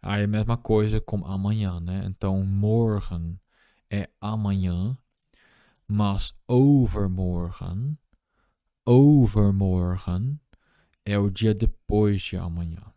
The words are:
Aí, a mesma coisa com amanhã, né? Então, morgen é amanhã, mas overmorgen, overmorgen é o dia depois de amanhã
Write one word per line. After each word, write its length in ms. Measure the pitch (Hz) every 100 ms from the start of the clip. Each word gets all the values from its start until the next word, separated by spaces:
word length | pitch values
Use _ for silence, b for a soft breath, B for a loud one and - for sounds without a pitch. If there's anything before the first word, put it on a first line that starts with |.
Aí, 220 | - 104
a 40 | 104
mesma 300 | 107 110 120
coisa 440 | - 110 107 107
com 240 | - 104
amanhã, 540 | 78 95 98 110 101 87
né? 260 | 85 92
Então, 380 | 95 95 98 95
morgen 960 | 95 98 104 113 117 107 - 87 85 92 _ _ _ _ _
é 200 | 101 95 _
amanhã, 760 | 101 110 104 98 92 87 98 131 _ _ b b b b b b _
mas 460 | 104 104 98 - - _
overmorgen, 1500 | 123 139 143 117 - 98 92 92 87 85 87 90 90 127 151 _ _ _ _ _ _ _ _
overmorgen 1500 | - 123 143 147 117 98 101 98 98 92 87 90 - 90 120 147 _ _ _ _ _ _
é 120 | - 104
o 120 | 101
dia 240 | 95 110
depois 680 | 104 113 - _ 104 104 101
de 160 | - 90
amanhã 440 | 87 85 85 82 -